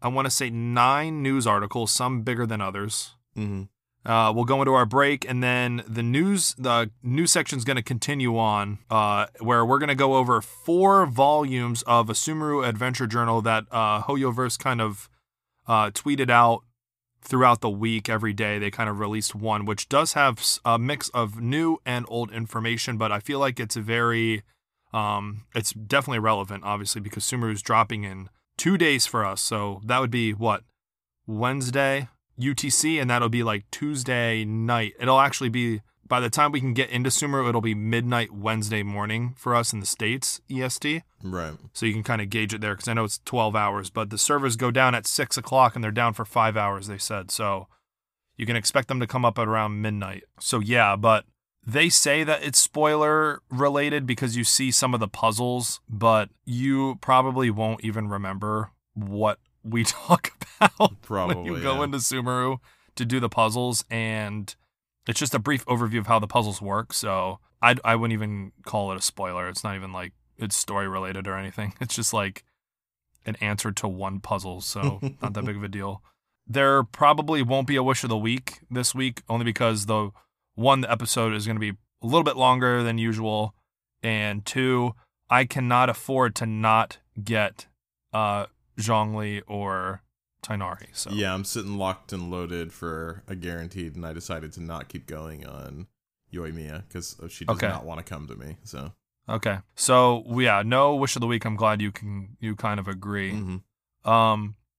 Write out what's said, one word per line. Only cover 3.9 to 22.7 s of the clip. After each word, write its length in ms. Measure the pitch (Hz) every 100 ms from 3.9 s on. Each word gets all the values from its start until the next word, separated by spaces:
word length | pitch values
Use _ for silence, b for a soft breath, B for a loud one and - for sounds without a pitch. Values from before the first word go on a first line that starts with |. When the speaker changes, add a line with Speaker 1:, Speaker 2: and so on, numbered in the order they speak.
| _
Speaker 1:
Uh, 280 | - 113 110
we'll 100 | 110
go 160 | 120 135
into 140 | 135
our 100 | 131
break, 400 | 117 131 143 139 131
and 160 | 127
then 420 | 123 123 123 120 -
the 160 | 110
news, 520 | 117 135 190 196 - -
the 320 | 127 117 113 -
news 280 | 123 135 170
section's 340 | 175 - 139
gonna 160 | 120 131
continue 540 | 113 123 - 143 123 113
on, 440 | 110 104 101 101 -
uh, 380 | 110 104 104 104 -
where 260 | 113 120
we're 140 | 117 135
gonna 160 | 147
go 220 | 135 135 135
over 260 | 123 113
four 640 | - - - 175 196 196 165
volumes 760 | 120 139 151 143 127 120 117 -
of 240 | 117 113
a 20 |
Sumeru 540 | 107 156 156 151 147 127
adventure 380 | 110 127 123 120
journal 340 | 120 117 113
that, 240 | 113 110 107
uh, 320 | 117 110 107
Hoyoverse 560 | 104 139 131 117 123 -
kind 220 | 135 120
of, 260 | 110 98 - _ _ _ _ _ -
uh, 240 | 110 104
tweeted 360 | 104 147 139 123
out 360 | 120 117 117 _ _ _ _ _ _
throughout 400 | - 131 127 117
the 100 | 117
week. 380 | 101 113 113 101
Every 240 | 110 110
day 260 | 101 107 104
they 140 | 101
kind 180 | - 110
of 80 | 104
released 380 | 104 110 104 104
one, 280 | 110 107
which 240 | 104 101 -
does 260 | 139 160
have 260 | 151 139 117
s-, 180 | - -
a 120 | 120 117
mix 320 | 123 143 -
of 300 | 123 110 110
new 380 | 117 147 165 160 -
and 180 | 123 120
old 240 | 117 113
information, 680 | 113 113 117 113